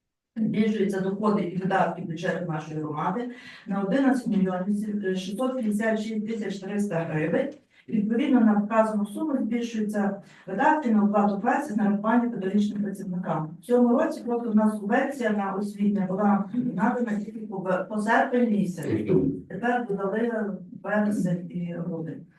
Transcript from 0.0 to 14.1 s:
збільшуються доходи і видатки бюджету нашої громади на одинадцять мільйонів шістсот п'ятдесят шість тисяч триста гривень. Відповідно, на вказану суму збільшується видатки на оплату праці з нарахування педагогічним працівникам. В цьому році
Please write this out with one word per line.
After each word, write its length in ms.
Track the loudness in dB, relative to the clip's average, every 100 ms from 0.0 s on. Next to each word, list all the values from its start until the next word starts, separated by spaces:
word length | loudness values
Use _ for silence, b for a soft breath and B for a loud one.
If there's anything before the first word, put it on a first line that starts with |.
| _ _ _ -2
збільшуються 640 | 0 2 2 2 0 0
доходи 420 | -2 0 2 2
і 140 | 0 -2
видатки 460 | 0 2 2 0
бюджету 500 | -6 -4 -4 -2 -4
нашої 280 | -6 -6 -6
громади 500 | -6 -4 -2 -2 -6 B B B -6
на 160 | -4
одинадцять 440 | 0 2 4 2 2
мільйонів 880 | 2 2 0 -2 -2 -2 -2 -2 -2
шістсот 360 | -4 -2 -2
п'ятдесят 480 | 0 0 0 2 0
шість 260 | -2 -4 -4
тисяч 320 | -4 -6 -6
триста 360 | -4 -4 -2 -2 -2
гривень. 380 | -2 0 0 0 -6 b b -4
Відповідно, 520 | 0 2 2 4 6
на 120 | 6
вказану 540 | 4 2 2 2 2 -2
суму 300 | -4 -2 -2
збільшується 840 | 0 -2 -2 -4 -2 0 -2 -4 B B -8
видатки 440 | 0 2 2 4
на 140 | 4
оплату 360 | 4 4 2 2
праці 320 | 0 0 0
з 40 | 0
нарахування 540 | 2 2 2 2 2
педагогічним 520 | -2 0 2 0 0
працівникам. 680 | -4 -4 -6 -6 -4 -4 -4 -8
В 40 |
цьому 340 | 2 4 6 4
році 240 | 2